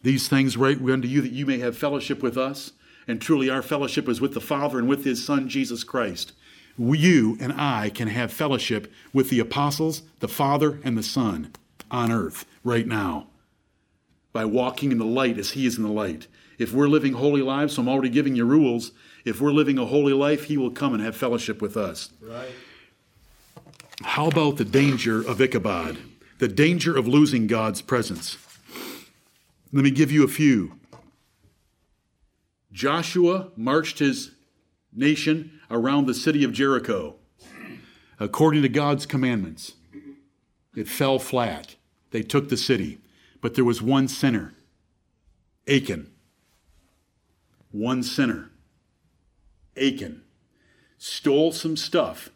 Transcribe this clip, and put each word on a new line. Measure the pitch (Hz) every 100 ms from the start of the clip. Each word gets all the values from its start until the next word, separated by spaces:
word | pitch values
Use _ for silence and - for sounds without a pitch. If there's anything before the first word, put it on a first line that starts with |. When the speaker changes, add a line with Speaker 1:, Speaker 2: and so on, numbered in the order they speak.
Speaker 1:
"These | 127 135 -
things | 139 135 110
write | 135 143
we | 127
unto | 131 123
you | 139
that | 123
you | 123 139
may | 127
have | 120 120
fellowship | 147 143 - 143
with | 127 123
us. | 131 143 - _ _ - -
And | 113
truly | - 151 131
our | 131
fellowship | 127 147 139 - 127
is | 120
with | 135
the | 120
Father | - 143 143 127
and | 120
with | 139
his | 139 120 -
Son, | 143 131
Jesus | 135 123 117
Christ." | - 131 107 87 - _ - - - -
You | 120 156 170 165 110 113
and | 123
I | 139 143 117 107
can | 104 113
have | 113 120
fellowship | - 151 127 - 110 107 - -
with | 135 131
the | 123
apostles, | 113 139 143 143 160 156 - _
the | 117
Father, | - 139 143 151 143
and | 135 113
the |
Son | 107 - 113 85 78 - _ _ -
on | 123 117
earth | 117 82 - - _
right | 120 117 110
now | 110 95 78 - _ _ _ _ _ _ _ _ _ _
by | 117 110
walking | 117 127 131 139
in | 120
the | 110
light | 123 131 101
as | 98
he | 135 127
is | 110
in |
the | 107
light. | 107 98 78 - _ _ _
If | 117
we're | 123 143
living | 151 135
holy | 123 143 147
lives, | 131 139 151
so | 143
I'm | 123
already | 135 127
giving | 120 139 127
you | 117
rules. | 147 139 120 113 _ - - -
If | 107
we're | 143
living | 147 143 135
a | 113
holy | 143 143
life, | 139 143 147 147
he | 147
will | 123
come | 123 143
and | 113
have | 107 110
fellowship | 127 117 - 104
with | 101 110
us. | 95 - - _
Speaker 2:
Right. | 110 117 127 131 - - _ _ _ _ _ _ _ - - - - -
Speaker 1:
How | - - 156
about | 160 151 143
the | 104
danger | 131 143 127 113 110 113
of | 110
Ichabod? | 131 120 104 90 80 80 - - - _
The | 120
danger | 98 151 175 156 143
of | 120
losing | 143 151 127 107
God's | 113 110 98
presence. | - 123 110 85 - - - - - - - - - _ _ _ _ _ _
Let | 139
me | 139
give | 135 151
you | 151
a | 135
few. | - 151 120 82 - _ - _ _ _ _ _ _ _ _ _ _ _ _ _ _ _ _ _
Joshua | 98 131 160 165 180 175 185 185 -
marched | 120 151 160 -
his | 143 123 - _ _ _ _ _ _
nation | 107 139 151 160 156 156 - _
around | 117 123 143 135
the |
city | 120 - 147 135
of |
Jericho | 104 139 131 117 101 76 - _ _ - - - - - _ _ _
according | 104 - 156 151
to | 139
God's | 120 147 143 -
commandments. | 135 127 117 87 78 - - _ - - - _ _ _ _ _
It | - 101
fell | - 135 135
flat. | 131 127 113 78 - - _ _ _
They | 113
took | 110 143 143
the | 120
city. | - 123 87 - _ _ _ _
But | 117
there | 117 120
was | 117
one | 110 135 135
sinner, | - 139 113 - - _ _ _ _ _ _ _ _ _ _ -
Achan. | 139 135 85 73 _ _ _ _ _ _ _ _ _ _ _ _ _ _ _ _
One | 104 113 127
sinner, | 123 - 127 - - _ _ _ _ _ _ _ _ _ _ _ _ -
Achan, | 135 135 92 78 _ _ _ _ _ _ _ _
stole | - - 151 143 160
some | 160 165 156
stuff | - 175 120 - -